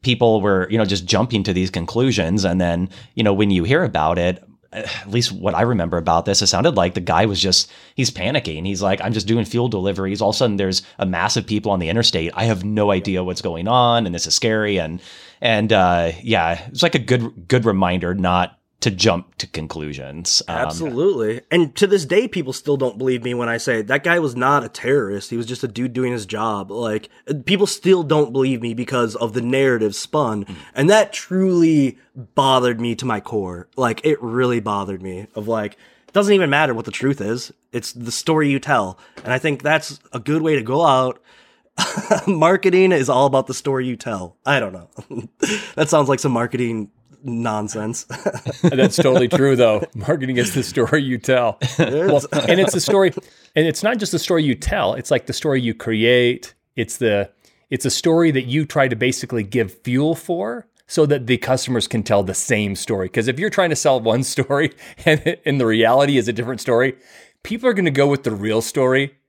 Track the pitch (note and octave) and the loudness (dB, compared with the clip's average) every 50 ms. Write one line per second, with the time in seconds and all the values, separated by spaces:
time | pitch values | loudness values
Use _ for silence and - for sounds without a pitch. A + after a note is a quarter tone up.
0 | - C3 B2 G2 A#2+ A#2 A2 G#2+ F#2+ G#2 G2 F#2+ F#2 F2+ G#2 A2+ A2 F#2+ G2+ F#2 | 0 0 0 4 4 4 4 4 4 2 2 2 2 0 0 0 0 0 0 -4
1 | F2 F2+ G#2+ G2+ A2+ A#2+ A#2 G#2 F#2+ G#2 F#2 F2+ F#2 F#2 - F#2 E2+ E2+ - A#2 | -2 0 0 0 0 0 0 -2 0 0 0 0 -2 -2 -4 -6 -8 -4 -2 0
2 | B2+ C3+ A2+ G2+ F2+ D#2+ F#2 G#2+ F#2+ F#2 E2+ F#2 F2+ F2 E2+ E2+ F2+ F#2 - - | 0 0 2 0 0 0 0 0 0 0 0 2 2 0 0 0 -2 -6 -6 -16
3 | - - _ - A2+ G#2 G2 F#2+ G#2+ G2+ G2 F2+ E2 G2+ C3 D#3+ F#3 B2+ F2+ E2 | -20 -14 _ 0 0 2 2 2 2 2 2 2 2 2 2 2 2 0 0 0
4 | D#2 D#2+ E2+ F2 F2 F2 F2+ - - - - _ _ _ - G#2+ G#2+ G2 - - | 0 0 0 2 0 0 -2 -4 -10 -20 -20 _ _ _ -14 -12 -10 -10 -10 -12
5 | - - G2+ A#2+ A#2+ - G2 F#2 F2+ G2+ F2 D#2+ G#2+ A#2 B2 G2 E2+ E2+ E2+ F2 | -10 -4 -2 -2 -2 -2 -4 -4 -4 -2 2 2 2 2 2 0 0 0 -2 -2
6 | D#2+ E2+ E2 E2+ - - G2 - G#2 - - F2 C3+ E3+ D3 G2+ F2 F2+ F2+ - | 2 2 2 2 2 2 0 2 2 2 2 4 2 2 4 4 2 2 0 -4
7 | F2+ F2+ E2+ E2 G#2+ A2 G2 F#2 - F#2+ F2+ - - - - - - - _ - | -2 0 2 2 2 2 0 0 0 0 0 0 -2 -2 -10 -20 -20 -14 _ -2
8 | C3 - - - - - D3 D3 A2+ F2 D#2 D#2 E2+ G2 G2+ F2 G2+ F#2+ G2 F#2 | -2 -2 -2 -4 -4 -2 -2 -2 -2 -4 -8 -6 -4 -4 -4 -2 0 0 0 0
9 | E2 G#2+ A2+ G#2+ F#2 G#2 A2+ A#2 G#2+ - - A#2 A#2+ B2 A2 G2 F#2 G2 F#2+ F#2 | -2 -2 -2 -2 0 0 0 0 0 0 0 -2 0 0 -2 -2 -2 -2 -2 -2
10 | F#2+ F#2+ G2 G2 G#2+ G2 G#2+ - C3+ A#2 G2+ G2 G2 F#2+ F#2 - - - - - | -4 -4 -2 0 0 0 2 2 0 0 0 0 0 0 0 -2 -4 -8 -6 -4
11 | G2+ F#2 F2+ E2+ F2+ G#2 - A#2 G2 - G#2+ G#2 G#2+ G#2+ G2+ F#2 F2 D#2+ F2+ A2+ | -4 -2 0 0 0 0 0 -2 -2 -2 -4 -2 0 0 0 0 0 0 0 2
12 | A2+ - - F#2 E2 E2+ - - G#2+ A#2 A2 F2+ F#2+ G#2 G#2+ G#2+ G#2 G2+ G2+ F#2 | 2 2 0 0 -4 -4 -4 -2 0 0 0 -2 -2 -4 0 2 2 2 2 2
13 | F#2+ G#2 F#2+ F2+ F2+ F#2 F2+ - - F#2 E2+ E2 F2 G#2+ A#2+ B2+ A#2+ A#2+ A#2 A#2 | 0 -2 -2 -2 -2 -4 -6 -6 -6 -6 -6 -4 -2 2 2 4 4 4 2 2
14 | A2+ F#2+ F2 E2+ - E2 - - - A#2 A2 A2 G#2+ G#2 G2+ F#2 E2 D#2 E2 F2+ | 0 -2 -4 -6 -4 -2 -2 0 0 0 0 0 0 0 0 -2 -2 -4 -6 -10
15 | - - - - - - - _ - B2 A2+ G#2 G#2+ G#2+ A2 G2 F#2 F2+ F2 F2 | -12 -16 -20 -20 -20 -20 -18 _ -2 0 2 2 2 4 4 6 6 4 4 2
16 | E2+ E2 E2 E2+ - A#2+ A2 F#2+ E2 E2 E2+ E2 - - - C3+ - E3+ - D#3+ | 2 0 -4 -6 -2 0 0 2 2 0 -2 -4 -6 -12 -2 0 0 2 2 0
17 | A2+ G2 B2 A#2+ A#2 A2+ - - F2 - C3 B2+ A2+ A2+ G2+ F#2+ F#2+ F2+ F2+ F#2 | 0 2 0 0 0 -4 -8 -14 -4 0 0 2 2 2 2 2 2 2 0 -2
18 | E2+ F2 F2+ G2 F2+ F2+ F2+ F2+ F2+ F2 _ _ _ _ _ _ - A#2+ G2+ F2 | -2 -2 -2 0 0 2 2 2 0 0 _ _ _ _ _ _ -2 -2 -2 2
19 | F#2+ A2+ F2 E2+ F2+ _ _ _ - - - D#2 D#2 D#2 - D#2+ D2+ D2+ D2 C2+ | 2 2 2 0 -4 _ _ _ -14 -10 -10 -10 -10 -10 -10 -10 -10 -10 -10 -10
20 | C2+ C2+ C#2+ D#2+ F2 - - - - - E2+ E2 B2+ D3+ - E3+ E3 D3+ A#2+ B2 | -12 -14 -12 -10 -4 -2 -2 -2 -2 -2 -4 -4 -4 -4 -4 -6 -6 -6 -2 0
21 | E3 G3 G3 B2+ A2 G#2+ A2+ B2 - _ D#3+ F3 E3+ C#3+ - - G3+ F#3+ G3+ G3 | 0 0 2 0 -2 -2 -4 -6 -6 _ 2 2 2 2 2 0 2 2 4 0
22 | D#3 B2+ E3+ G3+ B3 A#3+ - F#3 D3+ B2+ B2+ - - D3+ C#3+ C3 C3 B2+ G#2 G2+ | 2 2 0 0 0 0 -4 -6 -6 -6 -8 -8 -2 -2 0 0 0 -4 -2 -2
23 | C3 C3 B2+ B2 A2+ B2 A#2+ A#2+ A#2+ A#2 A#2 A2+ - - B2 A2 G#2+ G#2 C3 D3 | -2 -2 -2 -2 -2 -6 -6 -4 -2 -2 -4 -2 -2 -2 -2 -2 0 0 -2 0
24 | C#3+ F3 E3+ F3 D#3+ C#3+ A#2+ B2 B2 C3 C#3+ C#3+ A#2+ A2 _ - - A#2+ C#3 C#3+ | 2 0 0 2 0 -2 -2 0 2 2 2 2 0 -2 _ -8 -2 0 2 2
25 | A#2 F#2+ G2+ G2 - - A#2+ A#2 A#2 A2 B2+ A2+ - B2 G2+ B2 B2 B2+ A#2 B2+ | 0 -2 -6 -8 -8 -6 -6 -6 -6 -6 -6 -6 -6 -8 -6 -4 -6 -4 -2 -2
26 | B2+ B2 B2 A#2 G#2 F#2+ - G#2 A2 A2+ G#2+ G2+ G2 G2 G2+ A2+ A#2+ A2+ G#2+ G#2+ | -2 -2 -2 -6 -8 -8 -6 -4 -2 -2 -2 -4 -6 -8 -6 -4 -4 -2 -4 -4
27 | - - _ - _ - D3 D3 A#2+ - G3 F#3+ G3+ F#3+ - - - F3 F#3+ F3+ | -6 -8 _ -20 _ -6 -6 -6 -2 -4 0 0 0 -2 -2 -4 2 2 2 2
28 | E3 C#3+ D3+ D3+ D3 A#2+ A#2+ C3+ C3 C3 C3 A#2+ A#2 A#2+ A2+ A#2 B2 - C3+ B2 | 2 0 2 2 0 0 0 -2 0 0 0 -4 -4 -6 -6 -6 -6 -4 -2 -2
29 | A#2+ A2+ G#2 A#2+ A#2 A2+ G#2 B2 A#2 A#2+ C3 C3+ C#3 C3+ B2 A2+ G#2+ G#2+ G2+ - | -2 -2 -2 -4 -4 -4 -4 -4 -2 0 0 2 2 2 2 2 0 -2 -2 -4
30 | - - - D3+ D3 A#2 A2 G#2 G2+ - F#2+ D#2 - - _ B2 C#3 E3+ G#3 A3 | -10 -4 -2 0 0 0 -2 -4 -6 -8 -12 -16 -16 -12 _ 0 2 4 4 4
31 | G#3 G#3 - - - - F#3 F#3 F#3+ F#3+ F3+ F3 E3 D#3+ D#3+ D3+ C#3 C3 A#2+ _ | 4 2 -4 -12 -10 -4 0 0 2 2 4 4 4 4 4 4 2 2 -2 _
32 | _ _ _ C3 A#2+ - _ - C#3 C3+ C3 C3 B2 B2 A#2+ A2 A#2 A#2+ A#2 A#2 | _ _ _ -18 -18 -4 _ 0 2 4 4 4 4 2 0 0 -2 -4 -4 -4
33 | C3 B2+ A2+ G#2 - - A#2+ G#2+ G2 F2+ F2+ F2 F2+ _ _ - B2+ A#2 A2 - | -4 -4 -4 -4 -6 -4 -4 -4 -4 -4 -8 -12 -14 _ _ -2 0 0 -2 0
34 | - D#3 D3+ - A#2+ A#2 A2+ B2 B2+ B2 B2 A#2+ G2+ A2 G#2 G2+ G2 F#2+ G2 F#2 | 0 0 0 0 -2 -4 -2 0 0 2 0 -2 -2 -2 -4 -4 -4 -6 -8 -8
35 | F#2 F#2+ F2+ F2+ G#2 - _ A2 G#2 G#2+ A2+ A2 G#2+ G#2 - _ _ _ _ _ | -8 -10 -10 -10 -12 -12 _ -10 -6 -4 -4 -4 -4 -6 -10 _ _ _ _ _
36 | _ - _ G3 G#3 G3+ G#3 F#3+ F3+ D3 C#3 D3 D#3 C#3+ A#2+ A2 G#2+ - - - | _ -4 _ 0 2 4 4 4 4 4 4 2 2 2 0 -4 -6 -8 -8 -2
37 | B2 C3+ C#3+ - G2+ G#2 A2+ B2+ - - - _ _ _ - B2 A2+ - - A#2+ | 0 0 0 0 -2 -4 -4 -4 -6 -14 -18 _ _ _ -8 -8 -8 -8 -14 -10
38 | A#2+ A#2 A#2 - - - D#3+ D#3 D3+ C#3+ C#3 C3+ - D3 C#3+ A#2+ G2+ F#2 F#2 _ | -10 -8 -8 -6 -2 0 2 2 2 2 0 -2 0 0 0 0 0 -2 -8 _
39 | - - _ - - A2+ B2+ C3 - D#3+ C#3+ B2+ - D3 D#3 D#3 - - D3 - | -20 -20 _ -14 -6 -4 -4 -2 0 -2 -4 -2 0 0 0 0 -2 -4 -16 -18
40 | _ _ - B2 A2 - D3+ E3 D#3 D#3+ D#3 C3+ A2+ A2+ B2+ D3+ E3+ D#3 C3+ C3 | _ _ -12 -8 -4 -2 -2 0 2 2 0 0 0 0 0 2 4 4 4 4
41 | C3 B2+ B2 - _ _ - _ _ _ _ _ _ _ _ - - - - G#3 | 2 0 -2 -8 _ _ -20 _ _ _ _ _ _ _ _ -6 -6 -4 -4 -8
42 | - - - - - - G3 D#3+ D#3+ E3+ F#3 F#3 F#3 F#3+ F3+ F#3 F#3+ F#3+ F3+ D#3 | -2 -2 -2 0 0 -2 0 4 4 4 4 4 2 2 4 4 4 4 4 2
43 | C3+ A#2+ C3+ B2+ C#3 C#3 C3 C3 B2+ - C3 - - C#3+ C3+ C3 B2+ B2+ B2 A2 | 2 2 2 4 4 4 4 0 0 -2 -8 -6 -4 -4 -2 -2 -2 -4 -6 -8
44 | - B2 A2 F#2+ F2+ F2 _ _ _ C3 C#3+ C3+ A#2 G2 F#2 F2+ F2 _ _ - | -8 -8 -8 -6 -8 -10 _ _ _ 0 0 0 0 -2 -8 -12 -20 _ _ -20
45 | - _ - A2+ - - _ _ - - G#3+ G#3 - - - - D#3 C#3+ F3 D#3 | -18 _ -12 -12 -12 -12 _ _ -4 -2 -2 -6 -8 -10 -2 -2 0 2 4 2
46 | C#3+ B2+ C#3 B2+ - D3 B2 A#2 A#2+ A#2 - A#2+ B2 A#2 A#2 A2 G#2 - _ _ | 4 2 0 0 0 0 0 0 -2 -2 -2 -4 -2 -2 -2 -6 -6 -10 _ _
47 | _ _ - _ - C3+ A#2 A#2 A#2 A2+ G#2+ G#2+ G#2 G#2 - A2+ G#2+ G#2+ A#2+ - | _ _ -20 _ -10 -8 -6 -4 -4 -2 -2 -4 -4 -6 -6 -6 -6 -6 -8 -8
48 | - _ A#2 - - - - - - B2+ - - - F3 - B2+ - F#3+ - - | -10 _ -16 -8 -6 -6 -6 -6 -10 -10 -8 0 0 2 2 4 0 0 2 2
49 | D3+ C#3 B2+ B2+ B2+ B2 - C#3 C3+ C#3 C3+ B2 B2 A2+ G#2+ G#2 - - _ A2+ | 2 4 4 4 2 2 2 2 4 4 4 6 4 4 4 2 -2 -6 _ -10
50 | G2 - D#3 D#3 C3 B2+ C3 B2 A#2 G#2 - C#3 A#2+ - - C#3 A#2+ - - D#3 | -2 -2 -2 -2 0 -2 0 0 0 0 0 -2 -4 -2 0 0 0 2 2 0
51 | C#3+ C3 B2+ A#2+ - - C3 B2+ A#2+ A2+ G2 _ - B2+ - - E3 A#2 B2+ D3+ | 2 0 -4 -4 0 2 2 2 2 0 -2 _ -6 -6 0 0 0 0 2 0
52 | E3+ G3+ D3 C#3+ C3+ - - D3+ C3+ - E3+ F#3 F#3+ - - F3+ - - G#3 G3 | 2 2 2 2 2 0 -4 -2 2 2 4 4 4 2 2 0 0 2 2 4
53 | G3 F3 - - - - _ _ _ _ _ D#3 D#3 E3 D3 - - G#3+ B3+ A3+ | 4 2 0 -2 -12 -14 _ _ _ _ _ 2 2 2 0 0 0 -2 0 0
54 | G#3 - - E3 - - F#3 E3 D#3 C#3+ B2 - - - G3 G#3 C#3 F#2 A#2 C3+ | -4 -2 -2 -4 0 0 0 2 2 2 0 0 -2 -2 -2 0 0 0 -2 -2
55 | A#2+ - C#3+ B2 - - - - - D#3+ C#3 C3 B2 A#2 A2 - - A2+ A2+ G#2+ | -2 0 0 0 0 -4 -8 -4 -2 0 0 0 0 -2 -4 -4 -4 -4 0 2
56 | A2 A#2 B2 B2 B2 A#2+ B2 - - - _ _ _ _ _ - A2+ - - - | 4 4 4 4 4 2 0 -2 -8 -18 _ _ _ _ _ -6 -6 -6 -4 -2
57 | B2+ A2+ G#2 G2+ G2 - _ _ _ _ _ _ _ _ C#3 B2+ - C3+ - - | 0 0 2 0 -2 -4 _ _ _ _ _ _ _ _ -6 -4 -2 -2 -4 0
58 | - F3 D#3+ E3 E3+ E3 C#3+ C3 C3 A#2+ B2 D#3 D#3 D3 - D3 C3+ C3 A#2 A2 | 0 2 2 4 4 4 2 0 -2 0 -2 -2 -2 0 0 0 0 0 0 0
59 | A#2+ B2+ C3 - - - B2+ A#2 G#2 G2 - B2 A2 F#2 - _ _ - A#2+ C3 | 0 0 0 -2 -6 -4 -4 -4 -4 -2 0 -2 -2 -2 -4 _ _ -2 0 0
60 | D3 D#3 E3 D#3 - - F3 E3+ G3 G#3+ A#3+ A#3+ - _ _ _ _ _ - - | 2 0 -2 -4 -4 -6 -4 -4 -4 -6 -8 -10 -12 _ _ _ _ _ 2 2
61 | D#3 C#3+ C#3+ C3+ B2 A2+ B2+ A#2+ - - C3 B2+ - - B2+ A#2 - - - A#2 | 4 4 4 0 2 0 0 0 2 -2 -2 -2 0 -2 -2 -2 -2 -2 -2 -4
62 | G2+ - A2 G2+ G2 F#2 F#2+ - - - B2 G#2 G#2 G2+ G2 - - - A2+ G2 | 0 2 2 2 2 0 -4 -6 -2 -2 0 0 0 -2 -4 -6 -4 -4 -4 -4
63 | F#2+ F#2 - B2 A2 A#2+ B2+ C3 F#3+ G#3+ - - F#3 E3+ D3+ - - D3 C3+ B2+ | -4 -2 -2 -2 -2 -2 -2 -2 -4 -2 0 0 0 0 0 0 2 2 2 2
64 | A2+ A2+ A2 B2 C3 - - - C3 - C#3 C#3 D#3 - - _ - - - - | 2 2 2 2 0 -2 -2 -4 -2 0 0 0 0 -2 -4 _ -20 -20 -20 -2
65 | - E3+ D#3 D3+ - F3 E3+ - _ D#3+ C#3+ C#3 B2+ A2+ A2 A2 A2+ A2+ B2 C3+ | 2 2 2 2 2 -2 -4 -2 _ -2 0 2 2 4 4 4 6 6 6 6
66 | C#3+ C#3+ C#3+ C3 A2+ A2 A#2 G#2 A#2+ A#2 C3 A2+ - - A#2+ A#2 B2+ C3+ B2 - | 4 4 4 2 2 0 -2 -2 -4 -6 -6 -6 -2 2 2 2 2 2 -2 -6
67 | _ _ - - - _ _ _ _ - G#3+ A#3 B3+ B3+ A3+ F#3+ F#3 E3 C#3 C3+ | _ _ -20 -20 -20 _ _ _ _ -10 -8 -2 0 0 2 2 0 2 2 4
68 | C#3 C#3+ C#3+ C#3 C#3 B2 G#2+ G2+ G2+ A2 A2 A2+ A#2 - - D3 C3 B2+ C3 C3+ | 4 4 2 0 0 -4 -4 -2 -2 0 0 0 0 -2 0 2 2 4 4 2
69 | C#3 C3+ _ _ _ | 0 -2 _ _ _